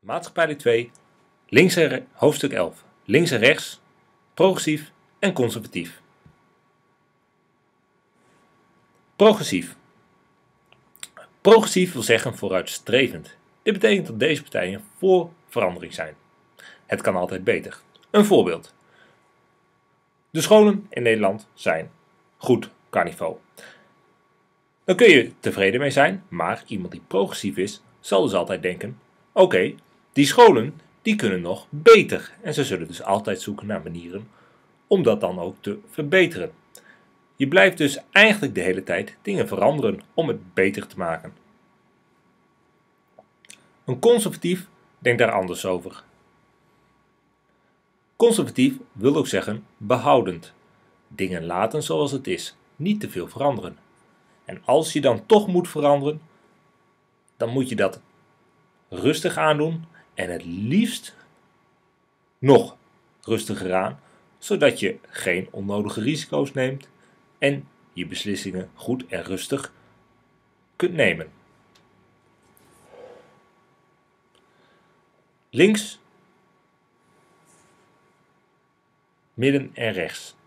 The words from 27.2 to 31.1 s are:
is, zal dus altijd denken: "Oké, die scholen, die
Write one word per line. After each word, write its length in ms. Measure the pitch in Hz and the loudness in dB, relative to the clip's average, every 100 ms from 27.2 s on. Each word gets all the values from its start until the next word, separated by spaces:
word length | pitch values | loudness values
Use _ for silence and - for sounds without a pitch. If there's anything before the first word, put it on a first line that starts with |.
| 98 - 101 90 | -2 -4 -8 -6
is, 260 | 98 - _ _ | -8 -8 _ _
zal 220 | - 98 | -2 0
dus 120 | 127 | 0
altijd 280 | 98 85 92 | -2 -4 -6
denken: 360 | 87 90 110 131 _ _ _ | -6 -8 -12 -16 _ _ _
"Oké, 420 | - 185 98 107 - _ _ _ | 2 4 4 0 -6 _ _ _
die 140 | - 139 | 0 2
scholen, 540 | - 233 135 123 - _ _ | 8 8 8 0 -10 _ _
die 140 | 226 | -4